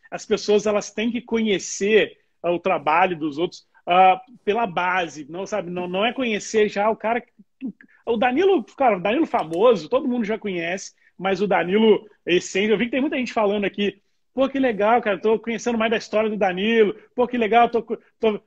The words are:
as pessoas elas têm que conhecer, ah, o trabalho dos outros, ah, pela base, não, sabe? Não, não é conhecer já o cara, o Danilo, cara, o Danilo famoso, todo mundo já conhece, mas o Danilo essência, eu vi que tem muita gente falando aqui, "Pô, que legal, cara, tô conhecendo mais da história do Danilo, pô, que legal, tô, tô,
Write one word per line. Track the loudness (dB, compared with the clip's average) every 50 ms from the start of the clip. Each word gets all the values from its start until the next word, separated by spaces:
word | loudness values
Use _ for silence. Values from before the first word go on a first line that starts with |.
| _ -16
as | -14 -10 -4
pessoas | -4 -4 -2 0 2 2 2 2
elas | 0 -2 -2 -4 -6
têm | -6 -4 -4 -4
que | -4 -6
conhecer, | -6 -4 -2 0 0 0 0 -2 -2 -6 -6 -4 0 4 4 4 4 2 -4 _ _ _ _ _
ah, | -4 -4
o | -2 -2
trabalho | -2 -2 -2 -2 0 2 2 2 2 2 0
dos | -4 -6 -6 -4
outros, | -4 -4 -6 -6 -10 _ _ _ _ -2
ah, | 2 4 6 6 6 6 2 -2 -16 -20 -8 -4
pela | -2 -2 0 -2
base, | -2 -2 -2 -2 -2 0 -2 -2 -4 -8 -14 -16 -14
não, | -12 -12 -10
sabe? | -8 -6 -6 -6 -6
Não, | -8 -8 -6
não | -6 -4 -2 -2
é | -2 -2
conhecer | -4 -4 -4 -4 -6 -6 -2 0 0 0 0
já | 0 -2 -2 -2
o | -2
cara, | -2 -2 -4 -4 -4 -6 _ _ _ -20 _ _ -14 -14 -14 -14 _ _ _ _ _ -6
o | -4 -2
Danilo, | 0 0 0 2 2 2 4 2 2 -2 -4 -4
cara, | 0 2 2 2
o | 0
Danilo | 0 -2 0 0 0
famoso, | 0 -2 -2 -2 -2 0 2 4 4 4 2 0 -2
todo | -4 -2 -2
mundo | -2 -2 -2 -2
já | -4 -4
conhece, | -6 -6 -6 -6 -4 -4 -6 -6 -8 -10 -14 _ _ _ _ _
mas | -6 -4 -2 -2 0
o | 0
Danilo | 2 2 2 2 2 2 4 6 6 4 4 0 -8 _ _ -4
essência, | 0 0 0 0 -2 -4 -2 0 2
eu | 2
vi | 0 0
que | -2
tem | -2 -2
muita | -2 -2 -2
gente | -4 -4 -4 -2
falando | 0 0 0 0 0 -2
aqui, | -4 -2 -2 -2 -4 -4 _ _ _ _ _ _ _ -2
"Pô, | -2 -2
que | 0 0 0
legal, | 0 0 0 2 2 4 4 2
cara, | 2 0 -2
tô | 0 0 0 0 0
conhecendo | -2 -4 -6 -4 -2 -2 -2
mais | 0 0 0
da | 0
história | -2 -4 -2 -2 0 0 0
do | 0
Danilo, | 0 0 0 0 0 0 2 4 4 4 4 0 -6 -12 _ -4
pô, | -2 -2
que | 0 0
legal, | -2 0 4 4 4 4 4
tô, | 2 -2 -4 -4 -10 -10 _ _ _ -2
tô, | -2 -2 -2 -2 _